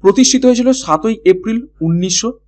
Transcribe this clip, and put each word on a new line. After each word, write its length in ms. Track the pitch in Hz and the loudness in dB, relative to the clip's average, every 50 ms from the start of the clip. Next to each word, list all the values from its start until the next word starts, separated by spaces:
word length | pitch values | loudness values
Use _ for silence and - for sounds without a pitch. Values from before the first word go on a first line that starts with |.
| - | 2
প্রতিষ্ঠিত 380 | 190 196 - 254 - - 254 262 254 | 2 4 4 2 2 2 2 2 2
হয়েছিল 220 | 247 233 247 254 262 254 - | 2 2 2 0 0 -2 -2
সাতই 320 | - 156 156 - 220 226 220 - 185 | -4 -4 -2 -2 -4 -4 0 2 2
এপ্রিল 280 | 190 - - - 220 233 240 - _ _ 160 | 2 2 0 -6 -6 -6 -6 -10 _ _ -4
উনিশশো 440 | 165 165 170 180 185 180 - - 226 262 _ _ | -2 -2 -2 -2 -2 -4 -4 -4 -6 -8 _ _